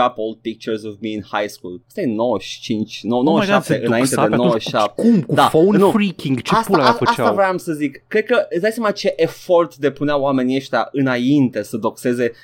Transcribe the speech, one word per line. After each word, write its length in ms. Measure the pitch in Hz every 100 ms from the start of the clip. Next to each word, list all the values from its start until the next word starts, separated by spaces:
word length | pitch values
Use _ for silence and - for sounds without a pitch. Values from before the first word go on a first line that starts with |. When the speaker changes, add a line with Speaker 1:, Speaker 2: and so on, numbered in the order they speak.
| 123
Speaker 1:
up 60 | -
old 200 | 110 110
pictures 420 | 113 113 - 107
of 120 | 107 101
me 80 | 110
in 120 | 107 95
high 160 | 104 104
school." 320 | - 92 90 -
Asta 140 | -
e 40 | 160
nouăzeci 420 | 107 120 104 -
și 120 | -
cinci, 380 | - 107 107 -
no, 120 | 101 120
Speaker 2:
Oh 40 |
my 40 | 139
God, 80 |
Speaker 1:
nouăzeci 140 | 160 196
și 40 |
șapte, 200 | 196 -
Speaker 2:
se 120 | 104 117
Speaker 1:
înainte 240 | 113 131
de 60 | 127
Speaker 2:
doxa 120 | 135
pe 60 |
atunci. 80 | 135
Speaker 1:
nouăzeci 200 | 123 117
și 80 | -
șapte. 320 | 120 104 -
Speaker 2:
Cum? 200 | 226 214
Cu 120 | -
Speaker 1:
Da, 120 | 143 135
Speaker 2:
phone 320 | 156 180 208
Speaker 1:
nu. 120 | 196
Speaker 2:
freaking? 520 | 208 208 - 151 127
Ce 140 | - 208
Speaker 1:
Asta, 100 | 226
Speaker 2:
pula 60 | 185
mea 100 | 131
Speaker 1:
a-, 20 |
asta 140 | - 131
Speaker 2:
făceau? 280 | 233 113
Speaker 1:
vreau 240 | 190 190 180
să 160 | -
zic. 300 | 151 147 131 _
Cred 160 | 214 214
că, 200 | 240 -
îți 120 | 170
dai 100 | 208
seama 200 | 226 214
ce 220 | 202 196 -
efort 600 | 160 - - 170 170 -
depuneau 440 | 143 131 147 147
oamenii 340 | 139 135 127 135
ăștia 320 | 135 127 -
înainte 720 | 139 131 123 123 147 123 113
să 140 | 104 117
doxeze 540 | 107 - 131 123 120 -